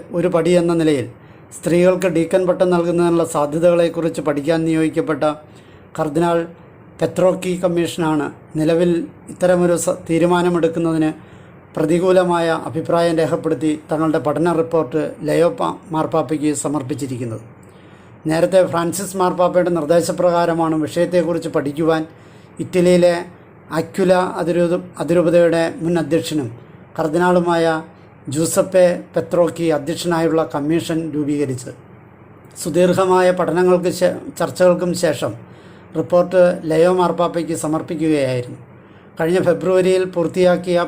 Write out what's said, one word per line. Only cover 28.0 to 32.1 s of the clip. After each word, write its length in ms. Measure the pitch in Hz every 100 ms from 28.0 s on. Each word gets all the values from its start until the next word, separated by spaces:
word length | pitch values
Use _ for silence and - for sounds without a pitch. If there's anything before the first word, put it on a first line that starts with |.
| - - -
ജൂസപ്പെ 540 | 139 160 196 185 185 180 180 -
പെത്രോക്കി 560 | 170 165 175 165 165 165
അധ്യക്ഷനായുള്ള 720 | 147 139 175 175 165 165 160 160
കമ്മീഷൻ 520 | 151 143 165 160 165 160
രൂപീകരിച്ചത്. 640 | 147 143 147 135 123 - - - - -